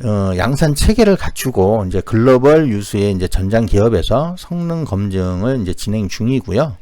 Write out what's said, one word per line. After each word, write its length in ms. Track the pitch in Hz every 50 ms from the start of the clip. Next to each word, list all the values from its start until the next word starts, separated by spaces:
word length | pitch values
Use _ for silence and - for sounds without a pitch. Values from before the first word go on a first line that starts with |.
| 127
어, 320 | 110 104 101 98 98 92
양산 400 | 90 90 117 143 - 165 151 147
체계를 400 | - - - 214 240 226 202 196
갖추고 720 | - - - - - - 131 120 104 92 98 107 113 101 92
이제 140 | 90 95
글로벌 640 | - - 113 110 117 131 131 123 127 143 151 160 160 135
유수의 460 | 104 101 101 - - 104 101 104 98
이제 140 | 92 90 90
전장 380 | - 98 92 98 107 113 117
기업에서 720 | 98 - 101 104 117 110 87 80 - 110 131 156 170 180 180
성능 460 | - - 170 175 170 170 165 165 156
검증을 800 | - - 98 101 101 92 95 92 92 90 90 101 127 135 127
이제 120 | 98 85 87
진행 360 | - - 104 104 110 104 95
중이고요. 680 | - - 107 120 135 131 - - 90 113 156 151 98 -